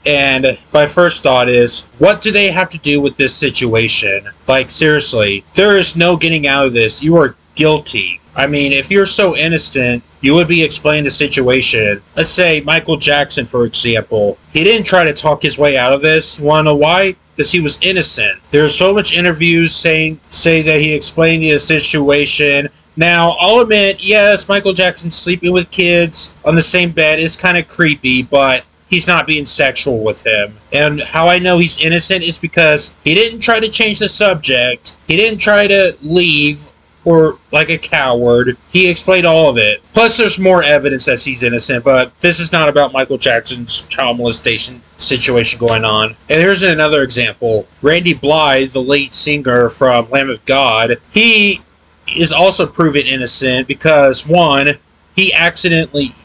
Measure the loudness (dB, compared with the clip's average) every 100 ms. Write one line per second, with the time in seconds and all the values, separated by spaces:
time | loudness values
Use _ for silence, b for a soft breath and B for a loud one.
0 | 0 0 0 0 -2 -2 _ 0 2 2
1 | 0 2 0 2 2 2 2 -2 -8 0
2 | 2 2 -2 0 0 -2 -4 -6 -2 0
3 | -2 -2 0 0 -2 -2 0 0 0 -2
4 | -2 -6 -8 -10 -2 -2 0 0 2 2
5 | 0 0 -2 -2 _ 0 2 2 2 0
6 | 0 2 0 -2 0 0 0 0 0 0
7 | 2 2 2 -2 _ -2 0 0 -2 -6
8 | -8 -10 _ -4 -2 -2 -2 -2 0 0
9 | 2 2 0 0 -2 -2 -2 -2 -2 -4
10 | _ _ 2 2 2 0 0 -2 -2 -2
11 | -2 -2 -2 0 0 0 0 0 -2 -4
12 | _ -4 -2 2 0 0 -2 -4 -2 -2
13 | 0 0 0 -4 -2 -2 -2 -2 0 -2
14 | -2 -2 -2 -4 _ 0 2 0 2 2
15 | 2 0 -2 0 -2 0 0 2 0 2
16 | 2 0 0 -2 0 2 2 2 2 2
17 | 0 -4 _ -4 -2 0 -2 -2 -2 -2
18 | -2 -2 -4 -6 _ 0 2 2 2 2
19 | -2 -2 -2 0 0 2 0 0 0 0
20 | -2 -8 _ -2 0 2 0 0 -2 -2
21 | -4 0 0 0 0 0 0 0 0 0
22 | 2 0 0 0 0 0 -4 b b -2
23 | 0 2 2 2 2 2 2 2 0 -2
24 | 0 2 2 2 0 -2 -2 0 -2 -2
25 | -6 -4 -2 -2 0 -2 -2 -2 0 2
26 | 0 -2 -6 -4 0 2 2 0 -2 0
27 | 0 0 -2 -2 0 -2 -4 -2 -2 0
28 | -2 -2 0 0 2 0 -6 _ _ -2
29 | 0 0 0 -4 -2 0 0 -2 -4 -2
30 | -4 -4 -2 -2 -4 -10 _ -2 0 -2
31 | -6 0 2 2 2 2 0 0 -2 0
32 | 0 -2 -4 -6 -4 0 2 2 -4 _
33 | -2 0 0 -2 -2 0 -2 -2 -2 -2
34 | -2 2 0 0 -2 0 0 -4 -10 -14
35 | -4 0 0 -2 2 2 2 2 0 -2
36 | -2 0 2 0 0 -4 -14 _ _ _
37 | 2 4 2 -2 _ -2 -2 -4 -4 -2
38 | 0 0 2 2 0 -4 _ 0 0 0
39 | 0 2 4 4 2 2 0 -2 _ 0
40 | 0 2 0 2 2 2 4 2 0 -2
41 | -2 0 -2 -2 -2 0 -2 0 2 2
42 | 0 _ -2 0 -2 0 2 2 0 -2
43 | -4 -2 0 -2 -4 -12 -4 -6 -4 -6
44 | -4 -2 -4 -2 -4 -4 -6 -10 _ -4
45 | -2 0 0 0 0 -2 -2 0 0 -2
46 | -2 -8 -2 0 2 2 0 0 0 0
47 | 0 -2 -4 -4 -2 -2 -4 _ 0 0
48 | 0 -2 0 2 2 0 0 -4 -2 -2
49 | -2 -4 -2 -2 0 0 0 0 0 2
50 | 0 -4 -4 -6 -2 0 2 0 0 -4
51 | _ 0 2 2 0 -2 _ _ _ _
52 | -10 -2 0 2 2 2 -2 0 0 0
53 | -2 -4 -2 -2 0 -2 -4 -4 2 4
54 | 4 2 0 2 2 2 0 -4 _ _
55 | _ -2 0 0 0 0 0 0 -2 -6
56 | -6 -10